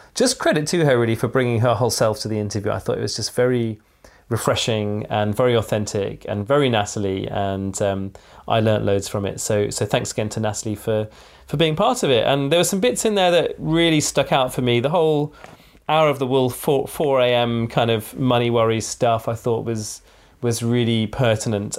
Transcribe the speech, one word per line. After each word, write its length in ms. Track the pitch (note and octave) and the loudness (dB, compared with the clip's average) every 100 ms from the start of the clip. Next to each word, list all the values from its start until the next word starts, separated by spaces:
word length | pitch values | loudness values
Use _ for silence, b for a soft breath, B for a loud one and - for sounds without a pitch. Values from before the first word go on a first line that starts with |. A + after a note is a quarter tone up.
| B - | B 0
just 220 | B3+ - | 0 2
credit 300 | E4+ D#3 D3+ | 0 0 0
to 160 | F3+ | 2
her, 160 | D3+ B2 | 4 4
really, 160 | A2+ A2+ | 4 0
for 140 | A#2 | 0
bringing 320 | C3 B2 A#2 | 0 0 2
her 140 | B2 G#2+ | 2 2
whole 140 | A#2+ | 0
self 300 | - A2+ G#2+ | 2 0 0
to 80 | G#2+ | -4
the 120 | G#2+ | -4
interview. 340 | G#2 G#2+ G#2 | -2 -4 -4
I 60 | G2+ | -4
thought 180 | - G#2 | -4 -4
it 40 | |
was 140 | A2+ - | -4 -6
just 180 | A2+ | -6
very 460 | - B2 B2 A#2 G#2+ b b b b _ | 0 2 2 -2 -6 b b b b _
refreshing 760 | A2+ - A2+ - A2 G#2 G#2 - | -2 0 0 0 -2 -2 -4 -2
and 260 | G#2+ G#2+ G#2 | -2 0 2
very 180 | B2+ | 2
authentic 720 | A#2 G#2 A2 G#2 G#2+ G2+ G#2 - | 2 2 -2 -2 -2 -4 -6 -8
and 180 | G#2 G2+ | -6 0
very 220 | C#3+ C#3 | 2 4
Natalie, 580 | A2 G#2 - G2 F#2+ G#2+ | 2 0 -2 -2 -2 -4
and, 540 | G2+ G2 G2 G2 - | -4 -4 -2 -4 -2
um, 300 | G2+ G2 G2 B B B - | -2 -2 -6 B B B -2
I 120 | A2+ | 0
learnt 240 | A2 G#2+ | 2 2
loads 240 | G#2 G2+ G2 | 2 0 -2
from 180 | G#2+ G2 | -4 -4
it. 140 | - | -6
So, 300 | - G#2+ G#2 | -2 0 0
so 160 | - G#2+ | -2 -2
thanks 260 | C3 A#2+ | -2 -2
again 160 | - G#2+ | -4 -4
to 100 | A2+ | -4
Natalie 360 | G#2+ G#2 A2+ G#2 | -4 -4 -6 -6
for, 320 | - G#2+ G#2+ B B B - | -2 -2 -4 B B B -8
for 80 | D3 | -2
being 180 | D#3+ D3+ | 0 2
part 260 | G#3+ B3 | 0 2
of 60 | E3 | 2
it. 160 | A#2+ - | 2 2
And 240 | C#3 C#3 | 0 2
there 80 | E3 | 2
were 60 | F3 | 2
some 160 | G3 | 0
bits 240 | B3 A#3+ A3+ | 0 0 0
in 100 | G3+ | 2
there 160 | F3+ | 2
that 240 | E3+ D3 - | 2 0 -4
really 440 | D3+ E3 E3+ D#3 | -2 2 4 2
stuck 300 | - - C#3 | 2 0 0
out 200 | D3+ B2+ | 0 0
for 80 | C3 | 0
me. 200 | B2+ A#2+ | 0 2
The 80 | C3 | 2
whole 440 | F3 D#3+ D3+ D3 B B B B B - | 2 2 2 -2 B B B B B 0
Hour 220 | D#3 D#3 | 2 4
of 100 | C3 | 2
the 80 | B2+ | 0
Wolf, 280 | C3+ B2+ - | 2 2 0
four, 320 | - C#3 - | 0 0 0
four 340 | - D#3 C3+ | -2 0 2
A 120 | B2 | 4
M 340 | A#2+ A#2+ A#2 A2+ | 2 2 0 -2
kind 220 | - A#2 | 0 2
of 280 | A2+ G#2 - | 0 -2 -4
money 320 | B2+ A#2+ A#2+ | 0 2 2
worries 360 | A#2 A2+ A2+ - | 2 2 0 -4
stuff, 420 | - A#2+ A2+ - | 0 0 2 -2
I 60 | A#2 | -4
thought 300 | B2+ A2+ A2+ | -2 -2 -2
was, 360 | A2 G#2+ - b b b b | -6 -6 -12 b b b b
was 200 | A#2+ A2 | -4 -2
really 460 | A#2 B2 A#2 A2+ A2 | 0 2 2 0 0
pertinent. 680 | - B2 A2 - G#2 G#2 | 0 2 2 0 -2 -4